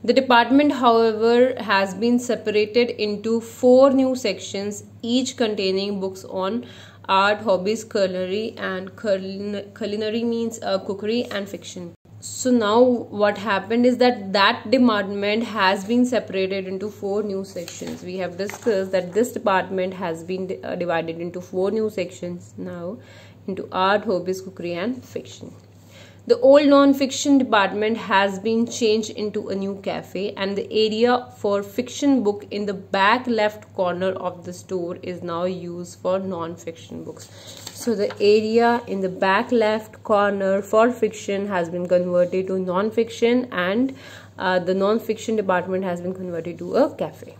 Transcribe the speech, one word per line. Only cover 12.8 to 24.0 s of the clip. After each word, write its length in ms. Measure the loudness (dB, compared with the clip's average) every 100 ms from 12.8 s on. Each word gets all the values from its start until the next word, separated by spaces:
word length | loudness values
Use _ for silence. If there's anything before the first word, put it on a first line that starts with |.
what 540 | 6 4 -4 0 0 2
happened 480 | -2 -2 0 2
is 140 | 2 4
that 340 | 4 2 -2
that 380 | 4 4 2 0
department 760 | 4 4 4 -2 -2 0 -2
has 400 | -2 2 2 2
been 220 | 0 2 2
separated 600 | 0 -2 -4 -2 -2 -6
into 240 | -8 -8
four 320 | -8 -4 -4
new 220 | -4 -6
sections. 580 | -8 -12 -12 -12 -10 -10
We 140 | -10 -6
have 200 | -8 -6
discussed 540 | -8 -4 0 0 0
that 200 | -2 -2
this 200 | -2 -2
department 600 | 0 0 0 0 -4 -4
has 300 | -4 -6 -6
been 220 | -8 -8 -6
di-, 140 | -8
uh, 120 | -8 -6
divided 440 | -2 -2 -4 -8
into 220 | -8 -10
four 280 | -8 -2 -2
new 200 | 0 -2
sections 640 | -4 -8 -8 -10 -10 -14 -14
now, 400 | -12 -10 -10 -12 -16 -20 -20 -16 -10
into 220 | -10 -6
art, 340 | 0 2 2